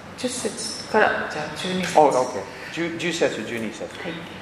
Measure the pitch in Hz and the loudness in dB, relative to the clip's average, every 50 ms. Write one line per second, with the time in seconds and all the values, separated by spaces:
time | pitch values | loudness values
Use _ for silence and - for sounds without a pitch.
0 | - - - - - 247 254 - - 214 - - - - - - - - - 214 | -16 -14 -8 -6 -4 -4 -4 -2 -4 -4 -4 -6 -8 -8 -8 -8 -4 2 4 6
1 | 208 - - - - - - 156 151 151 156 - - 185 185 185 180 170 - 156 | 6 6 4 2 -4 -4 -6 -6 -6 -6 -6 -6 -4 -2 -2 -2 -2 4 8 8
2 | 151 139 127 127 127 107 101 98 95 - - - - - - 156 170 170 - - | 8 8 8 4 2 0 -2 -6 -8 -8 -10 -12 -12 -8 -6 -4 -4 -4 -2 -2
3 | 151 175 170 - 160 131 110 120 107 107 113 117 113 104 - - - 85 - - | -2 -2 0 2 2 2 2 0 -4 -4 -4 -4 -4 -6 -6 -8 -10 -10 -10 -10
4 | - 180 165 - - - - - | -8 -8 -8 -8 -10 -12 -12 -14